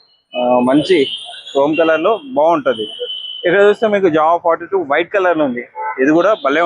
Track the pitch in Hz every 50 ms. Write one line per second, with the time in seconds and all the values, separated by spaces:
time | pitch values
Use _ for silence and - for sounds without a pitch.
0 | _ _ _ _ _ _ - 127 123 123 127 123 123 123 135 151 - - 185 160
1 | 135 - - - - - - - - - - 139 139 147 160 156 165 160 160 156
2 | 160 196 226 196 151 135 127 139 151 160 170 156 127 139 123 - - - - -
3 | - - - - - - - - - 180 165 202 202 208 208 202 233 214 208 202
4 | 190 180 151 156 151 160 170 170 - 170 165 165 170 165 196 190 165 135 139 156
5 | 175 170 - 202 190 180 170 156 151 135 123 120 120 - - - - - - -
6 | 131 143 156 165 170 196 220 - - 135 139 160 170